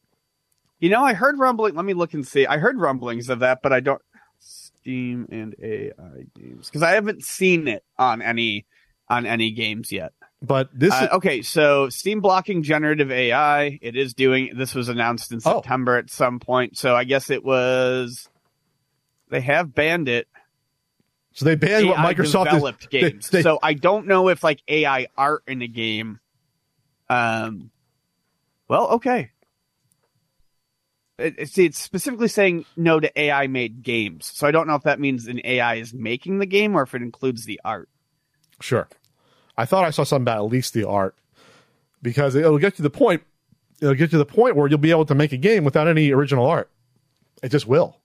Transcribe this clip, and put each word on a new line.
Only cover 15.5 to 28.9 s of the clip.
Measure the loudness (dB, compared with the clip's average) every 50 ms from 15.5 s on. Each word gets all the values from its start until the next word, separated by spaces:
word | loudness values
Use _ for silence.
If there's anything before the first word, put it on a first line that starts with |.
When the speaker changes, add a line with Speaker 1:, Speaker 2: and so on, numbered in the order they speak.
| 0 0 -2
Speaker 1:
September | -4 -4 -2 0 0 0
at | 0 -2 -4
some | -4 -2 -2 -2 -2 -4
point, | -6 -2 0 0 0 -2 -4
so | -4 0 0 2
I | 2 0
guess | 0 -2 -2 -2 -2
it | -4 -4 -2
was, | 0 0 0 2 0 0 0 0 0 -2 -4 -6 -8 -12 -16 -20 _ _ _ _ _ _ _ _ _ _ _ _ _ _ _ _ _ _ _ _ -8
they | -8 -6
have | -2 -2 -2 -2 -2 -2 -2
banned | -2 -2 0 0 -2 -2
it. | -2 -4 -4 -6 _ _ _ _ _ _ _ _ _ _ _ _ _ _ _ _ _ _ _ _ _ _
Speaker 2:
So | -2 0
they | 0 2
banned | 2 2 2 2 4 4 4
what | 4
Speaker 1:
A | 4
I | 2 2 2
Speaker 2:
Microsoft | 0 0 2 2 2 2 4
is | 2
Speaker 1:
developed | 2 2 0 -4 -10 -8 -2
Speaker 2:
they, | 0 2
Speaker 1:
games. | 2 2 0 -4 -4 0
Speaker 2:
they | 2 2
Speaker 1:
So | 4 4 2 2 2
I | 0 0
don't | 2 2 2 2 2 2
know | 2 2 4 4 4
if, | 2 2 2
like, | 0 0 -2 _ -2
A | 0 0 2
I | 2 0 0 -2 -4 _
art | -2 0 0 0 -2 _
in | -8 -8 -8 -8
a |
game. | -8 -8 -6 -4 -4 -4 -4 -6 -8 -12 -16 _ _ _ _ _ _ _ _ _ _ _ _ _ _ _ _ _ -2
Um, | 0 0 0 0 -2 -2 -4 -6 -10 -12 -16 -20 _ _ _ _ _ _ _ _ _ _ _ _ _ _ _ _ _ _ _ -2
well, | 0 0 2
okay. | 2